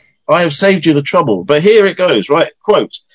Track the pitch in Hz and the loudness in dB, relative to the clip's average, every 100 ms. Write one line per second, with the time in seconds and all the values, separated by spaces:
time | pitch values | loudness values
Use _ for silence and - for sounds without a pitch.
0 | _ _ - 165 170 139 196 190 160 143 | _ _ -2 -2 0 0 0 0 0 -2
1 | 143 185 147 95 92 147 190 220 196 175 | 0 -2 0 -2 -2 0 2 4 2 0
2 | 180 143 180 160 139 - - 180 107 - | -2 -2 0 -2 -2 -4 -2 -2 -2 -10
3 | _ | _